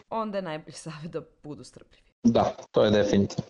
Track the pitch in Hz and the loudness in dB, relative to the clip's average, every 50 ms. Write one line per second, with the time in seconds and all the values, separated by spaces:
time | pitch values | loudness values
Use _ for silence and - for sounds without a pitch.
0 | - - - 226 220 220 196 196 190 165 156 156 165 - 147 - - 165 156 151 | -8 -8 -6 -6 -6 -4 -6 -6 -6 -6 -8 -10 -12 -14 -18 -16 -14 -14 -14 -14
1 | 151 170 151 156 - - _ _ - 151 147 - 127 - - - - _ _ _ | -12 -10 -10 -10 -12 -12 _ _ -16 -16 -16 -16 -16 -20 -20 -20 -20 _ _ _
2 | _ _ _ _ - 117 117 113 98 - - - - - - - 117 107 104 104 | _ _ _ _ 2 4 4 4 2 0 -2 -8 -8 -2 2 4 4 6 6 4
3 | 101 - - 202 202 - - - - | 4 4 4 2 2 0 -2 -8 -8